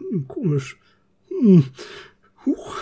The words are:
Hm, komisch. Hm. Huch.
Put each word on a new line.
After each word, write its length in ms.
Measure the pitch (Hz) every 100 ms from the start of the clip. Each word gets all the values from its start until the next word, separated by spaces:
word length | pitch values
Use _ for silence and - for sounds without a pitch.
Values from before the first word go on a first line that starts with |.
| 381
Hm, 160 | 202 135
komisch. 500 | 339 202 147 135 - _ _ _ _ _
Hm. 360 | 381 233 180 135 - - - - _ _ _ -
Huch. 300 | - - -